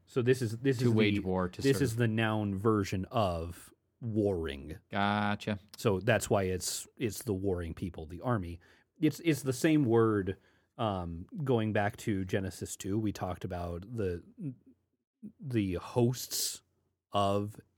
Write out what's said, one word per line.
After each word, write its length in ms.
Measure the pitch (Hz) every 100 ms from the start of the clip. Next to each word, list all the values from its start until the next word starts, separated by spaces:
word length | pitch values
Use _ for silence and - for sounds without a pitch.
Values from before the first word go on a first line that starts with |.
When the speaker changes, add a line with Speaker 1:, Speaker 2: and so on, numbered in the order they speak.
| _
Speaker 1:
So 160 | 135
this 180 | 120 127
is, 140 | 113 113
this 200 | 139 131
Speaker 2:
To 60 |
Speaker 1:
is 60 | 123
Speaker 2:
wage 240 | 110 104 101
Speaker 1:
the, 40 |
Speaker 2:
war, 260 | 90 92 90
to 140 | -
Speaker 1:
this 140 | 135 131
Speaker 2:
serve. 40 |
Speaker 1:
is 140 | 135 113
the 100 | 117
noun 460 | 110 110 110 104 98
version 480 | 110 107 98 98 95
of 640 | 123 98 85 82 - - _ _ -
warring. 760 | 120 107 101 90 80 69 71 78 -
Speaker 2:
Gotcha. 680 | 104 101 104 104 104 - 104 - -
Speaker 1:
So 220 | 120 95
that's 300 | 104 107 -
why 140 | 107
it's, 420 | 95 92 - - - -
it's 260 | 120 95
the 120 | -
warring 400 | 95 98 87 82
people, 320 | 80 92 87 78
the 140 | 85
army. 400 | 123 117 87 85 _ _ _ -
It's, 180 | 151 147
it's 220 | 170 147
the 100 | 131
same 320 | 123 165 156
word. 520 | 127 113 113 107 92 92 _ _ _ -
Um, 480 | 113 95 87 82 92 214
going 280 | 135 117 107
back 240 | 104 101 -
to 260 | - 98
Genesis 520 | 92 107 95 - - -
two, 220 | 95 104
we 140 | 107
talked 320 | 95 92 90
about 400 | 92 90 87 85 98
the, 280 | 120 95 87 90 - 156 127 - _ _ _ _ _ 208 -
the 360 | 165 120 98
hosts 880 | 87 - 120 120 123 - - - - _ _ _ _ _
of 480 | 101 98 101 104 - -